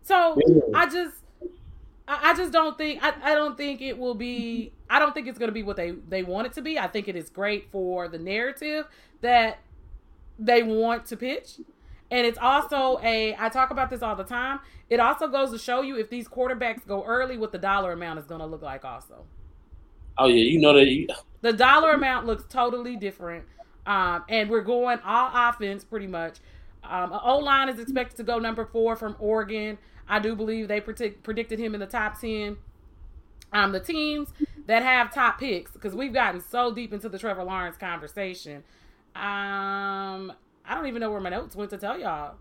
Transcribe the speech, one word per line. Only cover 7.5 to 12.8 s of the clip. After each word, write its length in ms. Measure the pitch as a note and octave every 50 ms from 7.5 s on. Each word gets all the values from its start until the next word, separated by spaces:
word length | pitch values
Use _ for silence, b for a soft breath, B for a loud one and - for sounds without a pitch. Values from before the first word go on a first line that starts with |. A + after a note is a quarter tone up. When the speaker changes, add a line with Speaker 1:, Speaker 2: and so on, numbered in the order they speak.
| G#3 G3+ - -
Speaker 1:
for 340 | - G3 F#3 F3+ F3+ F3+ F3
the 120 | E3+ E3 E3
narrative 680 | E3 F#3 G3 A3 A#3+ C4+ C4+ - D4+ D4+ D4+ D4+ D4 - b b b b b _
that 360 | - A#3+ B3 A#3+ A3+ A3 - - _ _ - - - - - - _ _ - _ - - - -
they 240 | G#3+ A#3 A#3+ A#3
want 440 | A#3 A3 A3 A3 A3+ A3+ A#3 A#3 -
to 100 | - A#3
pitch. 420 | G3+ A#3+ B3+ D4 - - - - - E4 - _ _ - - - - - _
And 120 | A#3+ B3 A#3
it's 140 | A#3 A3+ -
also 600 | A3+ B3+ C4+ D4 D4 - D4 C#4